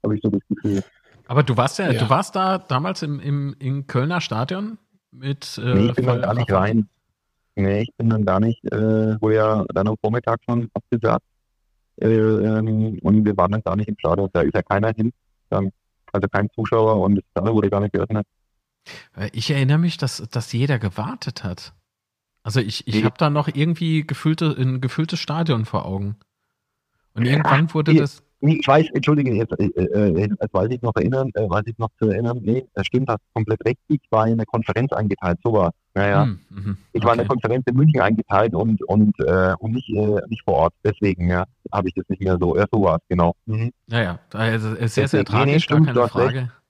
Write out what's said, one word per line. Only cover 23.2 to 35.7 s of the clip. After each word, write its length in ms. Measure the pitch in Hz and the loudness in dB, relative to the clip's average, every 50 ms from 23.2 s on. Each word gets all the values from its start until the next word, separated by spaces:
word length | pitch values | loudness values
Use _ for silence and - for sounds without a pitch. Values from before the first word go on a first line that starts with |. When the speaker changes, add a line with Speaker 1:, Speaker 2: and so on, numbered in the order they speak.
| 165 151 | 0 0
Speaker 2:
noch 200 | 147 151 147 - 135 | 2 0 -2 -2 -2
irgendwie 540 | 139 151 165 170 - 170 160 160 156 151 | -2 0 0 0 -2 -2 0 0 0 -2
gefühlte, 480 | 156 143 - - 156 160 160 170 156 147 | -2 -8 -2 0 0 0 2 0 -2 0
ein 220 | - 131 131 131 131 | 0 0 -2 0 -2
gefülltes 400 | 127 123 - - 156 165 - 160 | -4 -4 -2 -2 -4 -2 -4 -8
Stadion 460 | - - 151 160 170 160 143 113 110 | -6 -6 -4 -2 0 0 0 0 0
vor 200 | - - - - | -2 -4 -6 -4
Augen. 300 | 80 95 98 101 101 107 _ _ _ _ _ _ _ _ _ _ _ _ _ _ _ _ _ _ _ _ | -4 -6 -4 -4 -6 -8 _ _ _ _ _ _ _ _ _ _ _ _ _ _ _ _ _ _ _ _
Und 120 | 110 117 | -2 0
irgendwann 420 | 123 135 151 151 - - 139 160 160 | 2 2 2 2 2 4 4 2 2
Speaker 1:
Ach, 40 | - | 0
Speaker 2:
wurde 180 | 156 147 156 | -2 2 4
Speaker 1:
nee, 80 | 156 160 | 4 4
Speaker 2:
das 240 | 147 139 - - _ _ _ _ | 4 2 -4 -12 _ _ _ _
Speaker 1:
nee, 180 | - 147 160 151 | 2 2 2 2
ich 60 | - | 4
weiß, 200 | - 135 151 156 156 - | 4 6 6 4 2 -2
entschuldige, 400 | 127 - - 151 147 139 131 113 | -2 0 2 2 2 2 0 0
jetzt, 180 | 101 117 - - - | 0 -2 -2 -2 -2
äh, 60 | 98 | -2
äh, 520 | 95 - - 92 - - 104 104 101 82 | -2 0 0 -2 0 2 2 2 2 2
jetzt 360 | 82 101 104 104 - - - - | 2 0 0 -2 -4 -6 -2 0
weiß 160 | 95 92 113 | 0 0 0
ich 120 | 127 120 | -2 -2
noch 140 | 120 117 107 | -2 -2 0
erinnern, 340 | 110 - 107 127 131 135 135 - | 0 0 0 0 0 -2 -2 -2
äh, 160 | - 110 98 | -2 -2 0
weiß 140 | 85 104 104 | 0 -2 -2
ich 120 | - 113 | -4 -6
noch 120 | - 117 110 _ _ | -6 -6 -6 _ _
zu 80 | 113 | 0
erinnern, 320 | 110 98 95 117 120 120 123 | 0 0 0 -2 -2 -4 -2
nee, 240 | 101 98 113 127 131 - _ | -2 0 -2 -2 -2 -6 _
das 140 | 98 98 | -6 -6
stimmt, 220 | - - 127 131 127 | -2 0 -2 0 0
hast 100 | 113 104 _ _ _ | -2 -4 _ _ _
komplett 300 | 117 107 107 110 - - | -4 -2 -2 -2 -2 0
recht. 140 | 113 123 - _ _ | -4 -4 -4 _ _
Ich 100 | 156 147 _ _ | -2 -2 _ _
war 160 | - 110 110 | 0 2 2
in 60 | 113 113 | 2 2
eine 120 | 113 110 | 0 -2
Konferenz 480 | - - 110 107 - - 110 123 139 - | -2 -4 -4 -4 -2 -2 -2 -2 -2 -2
eingeteilt, 460 | - 110 104 98 - - 90 87 - _ | -2 -2 -2 -2 -2 -2 -2 -2 0 _
so 80 | 117 | 0
war's. 220 | 113 104 92 85 | 2 2 2 2